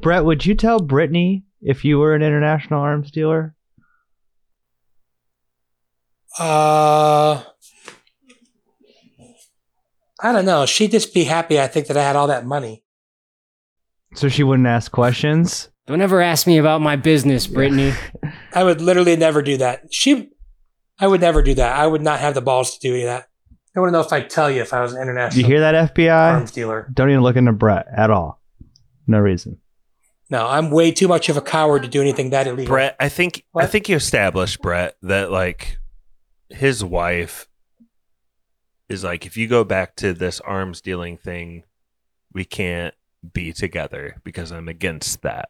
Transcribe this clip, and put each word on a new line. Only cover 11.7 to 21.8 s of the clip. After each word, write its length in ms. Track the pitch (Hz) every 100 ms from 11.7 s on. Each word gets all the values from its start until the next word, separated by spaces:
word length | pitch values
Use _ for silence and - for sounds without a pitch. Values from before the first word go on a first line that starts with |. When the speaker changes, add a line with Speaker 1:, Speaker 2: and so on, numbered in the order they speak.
| 165 139
Speaker 2:
that 80 | 143
I 40 |
had 140 | 139 139
all 120 | 143
that 180 | 131 120
money. 360 | 143 120 110 _ _ _ _ _ _ _ _ _ _ _ _ _
Speaker 1:
So 140 | - 143
she 140 | 131
wouldn't 240 | 139 131 127
ask 240 | 117 -
questions? 800 | - 120 123 147 156 170 - - _ -
Speaker 3:
Don't 140 | 151
ever 220 | 190 185
ask 240 | 175 156 -
me 100 | 165
about 240 | 156 156
my 160 | 151 143
business, 500 | 160 156 131 127 -
Brittany. 460 | 131 135 135 139 131 - -
Speaker 2:
<laughs> 320 | - - -
I 100 | 180
would 160 | 185 160
literally 360 | 170 180 175 165
never 260 | 160 151
do 160 | 143 135
that. 340 | 127 127 -
She, 380 | - - 277 202 _ - _ _ _ _ _
I 100 | 196
would 120 | 190
never 220 | 170 156
do 120 | 135
that. 220 | 131 120
I 80 | 135